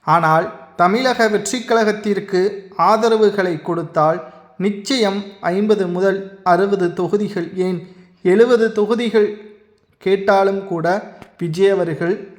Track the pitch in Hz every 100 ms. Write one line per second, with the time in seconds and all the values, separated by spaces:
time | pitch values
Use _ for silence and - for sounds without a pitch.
0 | - 165 160 160 185 - - - 175 220
1 | 262 240 220 208 202 254 233 226 214 208
2 | 208 196 202 185 196 202 - - 190 220
3 | 226 220 208 202 185 156 180 170 165 160
4 | 156 175 - - - - 190 202 202 262
5 | 208 196 196 - 170 185 214 202 180 175
6 | 196 190 - - 185 175 196 202 175 170
7 | 170 208 202 185 - 185 185 175 - -
8 | _ _ 180 190 247 233 226 220 208 233
9 | 233 220 208 - - - _ _ _ _
10 | 190 190 196 196 196 196 190 170 165 196
11 | - - - _ 170 160 196 190 170 151
12 | 175 214 -